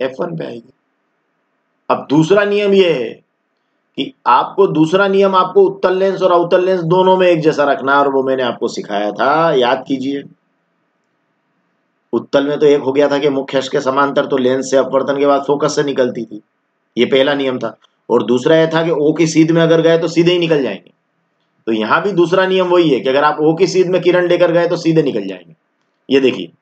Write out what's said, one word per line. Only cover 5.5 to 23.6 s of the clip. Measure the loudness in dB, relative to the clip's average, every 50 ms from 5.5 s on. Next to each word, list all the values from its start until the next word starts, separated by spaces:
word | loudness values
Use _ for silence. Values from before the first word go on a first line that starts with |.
| 2 2 2
उत्तल | 2 0 -2 -2 -2 0
lens | 0 0 -2 -2 0
और | 0 2
अवतल | 2 2 2 2 2 2 2
lens | 0 -2 -2
दोनों | 0 0 0 2 4 4 4
में | 4 4
एक | 2 2 2
जैसा | 2 0 0 2 0
रखना | 0 0 -2 0 0 2
है | 2
और | 2 0
वो | 0 -2 -2
मैंने | -2 -2 -2 -2
आपको | -4 -4 -4 -6 -6
सिखाया | -6 -8 -10 -6 -6 -4 -4 -4
था, | -4 -2 -2 0 0 0 0 0 2
याद | 2 2 0 0 -4 -4
कीजिए। | -6 -6 -6 -4 -6 -8 -8 -10 -14 -20 _ _ _ _ _ _ _ _ _ _ _ _ _ _ _ _ _ _ _ _ _ _ _ _ _ _ _ _ _ _ _ _ _ _ _ -6
उत्तल | -6 -6 0 0 0 0
में | 0 -2 2
तो | 4
एक | 4 4 2
हो | 0 -2
गया | 0 2 2
था | 2 0 0
कि | 0 -2
मुख्य | -2 -2 -6 -4 -4
अक्ष | -4 -4 -2
के | -6 -4
समांतर | -2 -2 0 0 0 0 0 -2 -2
तो | 0 -2
lens | 0 0 0 0 -2 -2 0
से | 0
अपवर्तन | 0 0 2 0 -2 0 0 -2 0
के | 2
बाद | 2 2 0 0
focus | -2 -2 0 0 -2 -2
से | -2 -4
निकलती | -2 -2 -2 -2 -2 -2 -8 -12
थी, | -12 -14 -20 _ _ _ _ _ _ _ _ _ _ _
ये | -2 0
पहला | 2 2 2 2 2 0
नियम | -2 -2 -4 -4 -4
था। | -8 -10 -10 _ _ _ _ _ _ -2
और | -2 -2 0
दूसरा | 0 -2 0 2 2 2
यह | 4 2 2
था | 0 -2 -2
कि | 0
ओ | -2 0 0 0 0
की | 0 -2
सीध | 0 2 2 2 4
में | 4 2
अगर | 4 4 2 2
गए | 4 2 2
तो | 2 0 0
सीधे | 0 0 2 2
ही | 2 0
निकल | 0 0 0 0 0
जाएंगे। | -4 -6 -10 _ _ _ _ _ _ _ _ _ _ _ _ _ _ _ _ _
तो | -4
यहाँ | -4 -2 0 0 0 0 0
भी | -2 0
दूसरा | 0 0 2 2 0 0
नियम | 0 0 -2 0
वही | 2 2 2 2 2
है | 0 0
कि | 0 0
अगर | 0 2 0
आप | 0 0 0
ओ | 0 0 2
की | 2